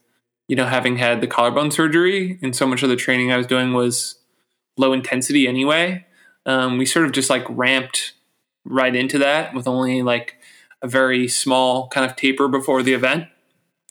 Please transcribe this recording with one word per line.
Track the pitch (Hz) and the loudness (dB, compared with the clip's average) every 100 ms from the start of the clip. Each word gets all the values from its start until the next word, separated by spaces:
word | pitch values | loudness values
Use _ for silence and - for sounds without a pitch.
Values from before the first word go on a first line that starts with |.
| _ _ _ _ - | _ _ _ _ -4
you | 127 | -2
know, | 123 | 0
having | 127 123 123 | 0 0 0
had | 120 117 | 0 0
the | 120 | 0
collarbone | - 120 120 151 | 0 2 2 0
surgery, | 156 160 165 180 196 185 185 | 0 2 4 2 0 -4 -4
and | 131 | -6
so | 123 135 | -2 -2
much | 127 | 0
of | 135 | 0
the | 123 | 0
training | - 127 123 | 0 0 2
I | 123 | 0
was | 123 | 0
doing | 127 127 | 0 0
was | 123 123 120 - - _ _ _ _ _ - | 0 0 -2 -6 -12 _ _ _ _ _ -2
low | 135 | 0
intensity | 131 117 127 131 143 127 | 0 -2 -4 0 2 2
anyway. | 127 139 160 175 180 - _ _ _ - | 0 0 0 0 -4 -12 _ _ _ -2
Um, | 131 127 123 | 0 0 0
we | 131 | 0
sort | 165 151 | 0 0
of | |
just, | 127 131 | 0 0
like, | 127 123 | 0 -2
ramped | 120 127 135 131 - - - _ _ _ _ | -2 0 0 -2 -6 -8 -12 _ _ _ _
right | - 131 127 | -6 0 0
into | 123 131 143 | 0 0 0
that | 139 151 165 | 2 0 -2
with | 131 123 | -6 -4
only, | 127 127 127 | -2 -2 0
like, | 123 120 - - - - - - | 0 -2 -4 -18 -20 -20 -20 -12
a | 123 | -4
very | 131 131 127 123 | 0 2 2 0
small | - 135 131 127 127 127 | -2 0 2 2 0 -2
kind | 139 131 | -2 -2
of | |
taper | - 135 135 143 | 0 0 2 0
before | 131 131 131 | 0 0 0
the | 127 | 2
event. | 127 127 156 165 _ _ _ _ _ - | 2 2 0 -4 _ _ _ _ _ -20